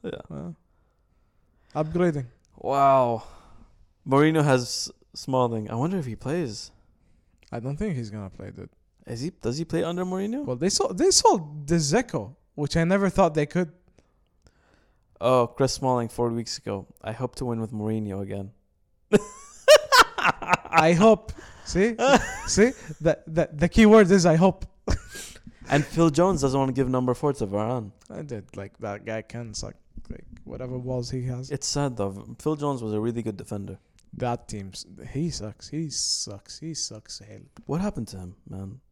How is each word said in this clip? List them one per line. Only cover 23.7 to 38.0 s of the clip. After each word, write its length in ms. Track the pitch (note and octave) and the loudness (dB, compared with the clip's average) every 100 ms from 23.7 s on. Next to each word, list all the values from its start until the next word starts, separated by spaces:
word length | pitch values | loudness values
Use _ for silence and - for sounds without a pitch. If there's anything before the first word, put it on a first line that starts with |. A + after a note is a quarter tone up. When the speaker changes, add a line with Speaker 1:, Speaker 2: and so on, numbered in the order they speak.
| - G#3+ | 8 10
Speaker 2:
word 240 | A3 F#3 | 10 8
is 160 | G3 E3+ | 6 6
"I 100 | D#3+ | 6
hope." 300 | F#3+ - - _ - | 4 2 -12 _ -2
<laughs> 80 | - - - - - - - - | -2 -2 -16 -16 -18 -20 -20 0
Speaker 1:
And 160 | C#3+ D3 | 0 0
Phil 240 | D#3+ E3 | 2 4
Jones 320 | C#3 F3+ E3+ | 4 2 2
doesn't 180 | C3+ C3+ | 0 0
wanna 140 | C3+ | -2
give 160 | B2+ B2+ | 0 0
number 240 | B2+ B2+ | 0 0
four 180 | A#2+ D3+ | -2 -2
to 140 | C#3 G#2 | -2 -4
Varane. 440 | G2+ A2 B2+ G#2 _ _ | -4 -4 -4 -8 _ _
Speaker 2:
I 140 | E3+ | -16
did. 340 | D3+ A#2 F#2+ - | -12 -14 -14 -16
Like, 200 | G2 _ | -16 _
that 260 | A2+ G2+ - | -12 -10 -8
guy 160 | A2 | -10
can 320 | G#2+ A#2+ A#2 | -10 -14 -12
suck. 220 | G#2+ - - _ - - | -12 -12 -16 _ -20 -16
Like, 160 | - - - | -16 -16 -20
whatever 340 | - B2+ B2+ B2+ | -16 -14 -10 -10
balls 320 | B2 B2+ A#2+ | -6 -6 -6
he 120 | C3 B2+ | -6 -6
has. 220 | B2 C3 | -8 -8
Speaker 1:
It's 160 | C#3 - | -8 -6
sad, 280 | C#3+ C#3+ A#2 | -4 -4 -4
though. 400 | G2 G2 A2 A#2 | -6 -6 -16 -6
Phil 180 | D3+ D#3 | -4 -2
Jones 260 | D3 C3+ | -4 -4
was 80 | A2+ | -4
a 60 | G#2+ | -4
really 220 | A2+ A#2 | -2 -4
good 160 | A2 G2+ | -6 -10
defender. 400 | - G#2 G2 F#2+ _ _ _ - | -12 -12 -12 -16 _ _ _ -8
Speaker 2:
That 320 | B2 A#2 - | -6 -6 -8
team, 220 | G#2+ G2 | -14 -12
s-, 120 | F#2+ - G2 - | -16 -18 -18 -12
he 160 | C3 E3 | -6 -6
sucks. 400 | - G#2 - - | -6 -12 -14 -12
He 200 | D3 D#3+ | -10 -8
sucks. 680 | - - - - G2+ _ - | -6 -4 -4 -6 -12 _ -14
He 140 | D#3+ | -12
sucks 460 | D#3 - A2 - - | -8 -10 -10 -18 -18
hell. 200 | G#2 G#2 - - - | -18 -20 -20 -20 -6
Speaker 1:
What 120 | D3 | -4
happened 300 | G3+ G3+ | -4 -4